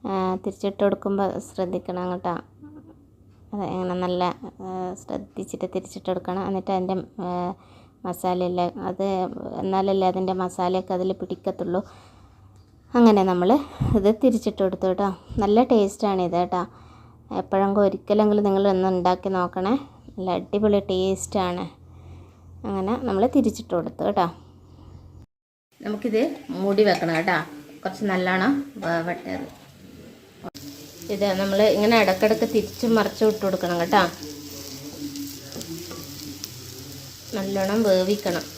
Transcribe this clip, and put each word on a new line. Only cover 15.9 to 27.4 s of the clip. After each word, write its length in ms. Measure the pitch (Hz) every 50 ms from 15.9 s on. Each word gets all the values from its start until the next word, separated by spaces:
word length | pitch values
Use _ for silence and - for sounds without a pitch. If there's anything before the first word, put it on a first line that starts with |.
| 196 - - 202 196 185 180 170
ഇത് 100 | 175 175
കേട്ടോ. 220 | 180 175 180 180 170 - - - - - - - - - - - - - - 180
എപ്പോഴെങ്കിലും 420 | 185 - - 190 196 196 196 208 202 190
ഒരിക്കലെങ്കിലും 560 | - 185 - - 208 208 214 208 208 208 208 202
നിങ്ങൾ 160 | 190 196 196 202
ഒന്ന് 160 | 190 185 185 190 185
ഉണ്ടാക്കി 360 | 180 175 180 185 185 - 196 190
നോക്കണേ. 380 | 185 180 175 - 185 185 196 240 277 - - - - - - -
നല്ല 180 | - 185 185 180 185
അടിപൊളി 400 | 190 - - 208 214 214 202 202 196 196
ടേസ്റ്റാണ്. 720 | 190 185 185 190 190 190 - - - 208 185 180 175 180 185 165 - - - - - - - - - - - - - - - - - - -
അങ്ങനെ 260 | 220 196 190 185 196 233 254 262
നമ്മൾ 160 | 240 196 190 208 262 -
തിരിച്ചിട്ട് 380 | 302 277 220 208 - 220 - 185
കൊടുത്തു 280 | 170 160 - - - 170
കേട്ടോ. 200 | - 202 208 175 170 170 - - - - - - - - - - - - - - - - - - _ _ _ _ _ _ _ _ _ _ _ -
നമുക്കിത് 380 | 202 214 208 - 247 208 220 254 339 - - - - - 180
മൂടി 220 | 190 196 196 196 214 202
വെക്കണം 260 | 175 - 180 165 165 160
കേട്ടോ. 180 | 170 196 175 156